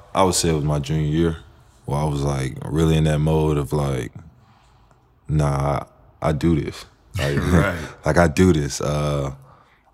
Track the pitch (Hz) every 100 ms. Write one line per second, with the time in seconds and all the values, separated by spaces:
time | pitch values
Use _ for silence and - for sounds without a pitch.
0 | - - 95 90 85 78 73 76 69 78
1 | 76 78 85 80 - - _ _ - 71
2 | 76 71 69 69 65 - - 78 80 80
3 | 78 76 76 78 78 73 69 73 71 64
4 | 58 - 85 - _ _ _ _ _ _
5 | _ _ - - - 139 139 - - _
6 | - _ - 139 - 78 - - - _
7 | _ - 69 71 73 85 101 85 73 -
8 | 76 76 85 71 92 78 69 - 69 73
9 | 73 71 69 69 - - _ _ _